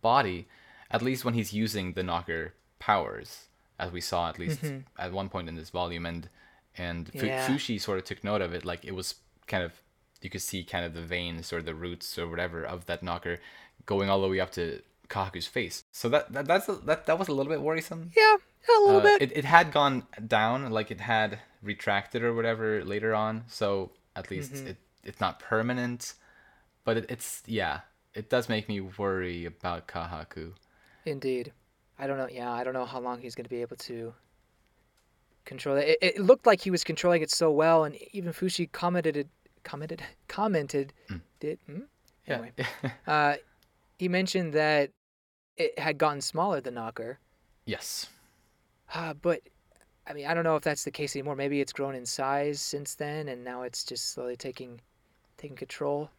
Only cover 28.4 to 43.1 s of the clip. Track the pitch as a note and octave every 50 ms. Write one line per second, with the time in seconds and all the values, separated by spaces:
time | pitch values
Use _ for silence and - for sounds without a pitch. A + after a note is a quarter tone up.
28.4 | A#2 - A#2 A2 G#2 - G#2+ G2+ F#2+ F#2+ G2 - G2+ G2 F#2+ F#2+ F#2 F2+ F2 F2
29.4 | E2+ E2+ E2 _ - F#2 F2 E2+ E2 - - F2 E2 E2+ F2+ D#2 D#2 - - -
30.4 | D#2 E2 F#2 - _ _ _ _ _ _ _ _ _ E3 D3 C#3 C3 C3+ C3 B2
31.4 | A#2+ C#3+ - _ _ _ _ _ _ _ _ - C#3 C#3 C#3 C3+ C3 B2 C3 B2+
32.4 | A#2+ B2 A#2+ A#2 B2 B2+ B2+ C3 B2+ A#2+ B2+ B2+ B2 B2 B2 A#2+ B2 B2 A2+ -
33.4 | A#2 A#2 B2+ A#2 A#2+ A#2+ - A#2 - - B2+ A#2 A#2 A2+ A2+ _ _ _ _ _
34.4 | _ _ _ _ _ _ _ _ _ _ _ _ _ _ _ _ _ _ _ _
35.4 | _ - C#3 C3+ - D3 C#3 C#3 C#3+ D3 D#3+ D#3+ - F3+ - G3 G3+ F#3 B3+ C4
36.4 | - A#3+ G#3 F#3 - G3 F3+ E3+ - - E3 - - F3+ F3 E3+ D#3 D3 - -
37.4 | E3+ D#3+ D3+ C#3+ D#3 E3 E3 E3 D#3 D3+ D3 - - - - G3+ F3+ E3+ D#3+ -
38.4 | - F#3 F3+ - F3+ E3+ _ - - F3 F3 F3+ D#3+ D#3+ D3+ D3 C#3 - _ _
39.4 | _ _ _ _ _ - - C#3 D3+ D#3+ E3 E3 - - - _ _ _ - -
40.4 | G#3 A3 G3 E3 D3 C#3 - C#3+ C#3 C#3 - _ _ - G2+ F2 E2 _ _ _
41.4 | - D3+ D#3+ - _ - C#3+ E3+ C4 C#4+ _ _ _ _ _ _ _ - C#3+ A#2+
42.4 | A#2 A#2 - - C3 - - - - C3 A#2 - _ -